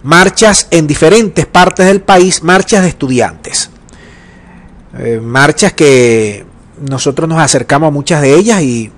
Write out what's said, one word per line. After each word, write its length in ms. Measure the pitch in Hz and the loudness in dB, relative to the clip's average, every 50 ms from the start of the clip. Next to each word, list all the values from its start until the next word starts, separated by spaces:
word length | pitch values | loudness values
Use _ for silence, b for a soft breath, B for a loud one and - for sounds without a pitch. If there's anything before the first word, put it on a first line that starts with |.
marchas 640 | - 135 160 175 190 190 - - 220 214 196 - - - | -2 2 2 2 2 2 0 2 2 2 2 0 -2 0
en 160 | - 170 156 147 | 0 0 0 0
diferentes 580 | 151 - 160 160 196 226 226 196 - 175 151 | -2 0 2 4 4 2 2 0 -2 -4 -6
partes 400 | - - 175 180 185 - - 185 | 0 2 2 2 2 2 0 2
del 140 | 190 202 196 | 2 2 0
país, 420 | - - 196 185 180 185 180 - | 2 2 0 2 2 -2 -4 -4
marchas 400 | 160 165 180 196 190 - 226 196 | -2 0 0 0 0 0 0 0
de 60 | 185 175 | 0 -2
estudiantes. 840 | 139 - - 127 131 120 110 87 80 - - - - - - - - - - B B B B B B B B B B B B B B B B B B B - - - - | -4 -6 -6 -4 -2 -2 -2 -4 -6 -14 -18 -10 -10 -10 -10 -10 -14 -20 -20 B B B B B B B B B B B B B B B B B B B -20 -20 -16 -10
Eh, 220 | - 117 117 113 | -6 -6 -6 -6
marchas 500 | 113 117 120 131 143 151 147 - 208 185 | -6 -4 0 0 2 2 2 0 -2 -2
que 720 | - - 160 143 135 127 123 120 113 113 110 104 104 98 92 - - - - - - - 143 135 | 0 2 2 4 4 4 4 2 2 0 0 -2 -6 -12 -16 -20 -20 -20 -20 -20 -20 -14 -10 -8
nosotros 400 | 135 123 - 147 131 - 160 160 | -8 -4 -4 -4 -4 -4 -4 -2
nos 100 | 165 165 | 0 0
acercamos 500 | 156 131 - 135 117 - 143 143 160 156 | 0 0 0 -2 0 0 0 0 0 0
a 40 | |
muchas 300 | 147 143 139 - 175 151 | -2 -4 -4 -2 -2 0
de 120 | 143 135 139 | 2 4 4
ellas 260 | 170 202 233 226 190 | 4 4 2 0 0
y 280 | 156 127 120 117 110 104 - | -2 -4 -4 -6 -8 -10 -16